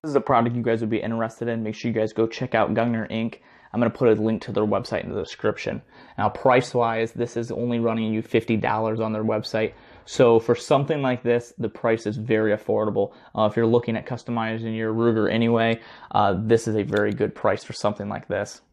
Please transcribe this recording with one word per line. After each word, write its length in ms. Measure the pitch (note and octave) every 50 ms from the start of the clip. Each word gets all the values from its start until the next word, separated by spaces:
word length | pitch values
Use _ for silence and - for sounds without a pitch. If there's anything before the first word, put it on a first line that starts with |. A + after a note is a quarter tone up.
| -
This 60 | D#3
is 60 | C#3+
a 40 | C#3
product 340 | - - C#3 A#2+ A#2+ A#2+ A#2
you 60 | B2
guys 220 | A2+ A#2 A2+ A2+
would 80 | A#2 G#2+
be 100 | A2+ G#2+
interested 480 | - G#2+ A#2 A2+ A2+ A2 - - A#2 A#2
in, 140 | A#2 A2+
make 120 | A2 G#2+ G#2+
sure 160 | - - B2
you 80 | A2 A2
guys 140 | A2 A2
go 140 | - - A2+
check 280 | A2+ - - B2 B2+ -
out 200 | A2+ G#2+ - -
Gungner 360 | G#2 A#2 A#2+ A#2 A2+ G#2+ -
Inc. 280 | - A2 A2+ A#2 - - _ - - - _ -
I'm 80 | - A2+
gonna 80 | A#2+ A2+
put 180 | - - C3+ A#2
a 120 | A2 G#2+
link 220 | G#2+ A2+ A2+ G2+
to 100 | - -
their 140 | A2 A#2 G#2+
website 360 | G#2+ G#2 G2 - - A2+ F#2
in 80 | - -
the 80 | - -
description. 640 | E2+ - - - - A2+ - - - - G#2+ - - _ - - - - - -
Now, 100 | G#2 G#2
price-wise, 840 | - - - C3+ B2 B2+ C3 - - B2 A#2 A2+ A2+ A2+ A2+ A2+
this 260 | - - A#2 A#2 - A#2+
is 120 | A#2 B2
only 280 | A2+ - A#2+ A#2+ A#2+ A#2
running 340 | A#2 A#2 A2+ A2+ A2 A2
you 80 | A2 A2
fifty 380 | - - - A#2 - - A#2 A2
dollars 420 | G#2 A2 G#2+ A2 A2+ A2 A2 A2
on 140 | A2 A2 A2
their 100 | G#2+ G#2+
website. 480 | A2 A2 G#2+ G#2+ - - A2 A2 - - - - - - - -
So 340 | - - - C3 A#2 A#2 A2+
for 160 | - - A#2+
something 460 | - - - D3+ C3+ C#3+ C#3 E3 D3
like 220 | C#3 C3 B2 A#2
this, 320 | - A#2 A#2+ A#2+ A#2+ - -
the 140 | - A2+ G#2+
price 340 | - - - A#2 A2+ A2+ -
is 140 | A2 G#2+ -
very 360 | G#2+ A#2+ A2 G#2+ A2 G#2+ G2+
affordable. 600 | G#2+ - - - G#2 A2 G#2+ G2 G2 G2+ - - - - - _
Uh, 140 | - A2 G#2+
if 60 | -
you're 100 | - A#2
looking 300 | A2+ A#2 A#2+ A#2+ - A2+
at 80 | A2 -
customizing 720 | - B2+ A#2 - - A#2+ A#2 A2+ A2 A2+ A2+ A2+ A2+ A2
your 160 | A2 A2+ A2
Ruger 400 | A2 A2+ A#2 A#2 A2+ A2 G#2+ -
anyway, 480 | - A2+ A#2 A#2 A#2 A2+ A2+ A2+ A2+ A2+ - - - - - -
uh, 240 | - - G#2 G2+ G2 F#2+
this 300 | G#2+ G#2+ A#2 A2+ - A2+
is 80 | G#2+
a 60 | G#2+
very 320 | G2 - G2+ G#2 G#2 G#2 G2+
good 200 | F2 G2+ G#2+ -
price 300 | - - G#2+ F#2+ - -
for 80 | -
something 380 | - - - G#2 G#2 - G2+ G2+
like 180 | G2+ - - _
this. 320 | G2+ G2 G#2 - - - _ _